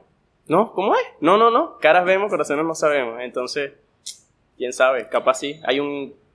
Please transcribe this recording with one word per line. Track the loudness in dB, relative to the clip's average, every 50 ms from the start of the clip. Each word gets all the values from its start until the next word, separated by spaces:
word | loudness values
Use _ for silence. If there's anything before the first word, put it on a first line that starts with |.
| _ _ _ _ _ _ _ _ _
¿No? | 0 2 2 2 0 -2
¿Cómo | -2 0 0 0
es? | 0 0 -4 -6 -2
No, | 2 2 4
no, | 4 4 4
no. | 4 2 0 -2 -4
Caras | 0 2 4 4 4 4
vemos, | 2 2 0 0 -2
corazones | -2 -2 -2 -2 -2 -2 -2
no | -4 -2
sabemos. | -2 0 0 0 0 -2 -4 -6 -8
Entonces, | -10 -8 -8 -8 -8 -6 -6 -6 -8 -8 -10 _ _ _ _ _ -18 -18 -18 -18 _ _ _ _ _ _ _
quién | -8 -8 -6 0
sabe, | 2 2 2 2 0 -2 -4
capaz | -4 0 0 0 0
sí. | 0 -4 -8 -8 -6 -4
Hay | -2 -2 -2
un | -2 -4 -4 -6 -8 -10 -14 _ _ _